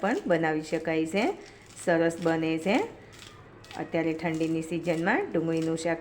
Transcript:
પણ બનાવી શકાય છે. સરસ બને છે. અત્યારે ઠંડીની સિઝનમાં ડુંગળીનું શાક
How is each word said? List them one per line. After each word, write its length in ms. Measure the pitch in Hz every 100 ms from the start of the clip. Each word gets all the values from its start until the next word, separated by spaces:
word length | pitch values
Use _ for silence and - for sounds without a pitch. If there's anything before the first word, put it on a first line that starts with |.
પણ 240 | 196 285 -
બનાવી 360 | 170 160 156 156
શકાય 340 | 165 160 160 160
છે. 100 | 190 262 415 - - - -
સરસ 320 | - 165 165 165 170
બને 280 | 165 160 160 190
છે. 100 | 240 453 - - - - - - - - -
અત્યારે 320 | 156 165 160 160
ઠંડીની 460 | 175 160 160 160 160
સિઝનમાં 480 | 175 156 160 175 262 403
ડુંગળીનું 480 | 175 165 165 160 160 170
શાક 140 | 165